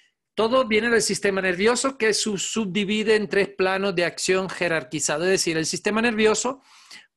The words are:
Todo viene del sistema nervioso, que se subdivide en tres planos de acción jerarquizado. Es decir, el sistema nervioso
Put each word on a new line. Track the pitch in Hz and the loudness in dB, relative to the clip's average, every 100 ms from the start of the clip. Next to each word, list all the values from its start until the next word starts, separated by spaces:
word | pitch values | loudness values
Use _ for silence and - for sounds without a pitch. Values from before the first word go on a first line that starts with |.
| _ _ _ - | _ _ _ -2
Todo | 220 262 233 | 0 2 2
viene | 214 233 | 2 2
del | 226 | 2
sistema | - 190 202 190 | 2 -2 -2 0
nervioso, | 185 180 214 240 269 269 | -2 0 2 2 -2 -2
que | 220 | 0
se | 208 226 190 | 0 -2 -4
subdivide | - 226 208 190 196 214 214 214 | -4 -4 -2 -2 0 0 2 2
en | 202 | 2
tres | 196 196 | 0 0
planos | - 185 190 196 175 | 0 -2 0 -2 0
de | 170 | -2
acción | - - 185 185 | -2 0 0 0
jerarquizado. | - 175 160 151 151 156 151 | -2 -2 -2 -4 -4 -2 0
Es | 185 | 2
decir, | 190 - 160 | 2 2 0
el | 160 | -2
sistema | 180 208 214 | -2 -2 0
nervioso | 240 214 214 208 240 269 _ - - - - | 0 2 2 2 -2 -6 _ -20 -20 -20 -20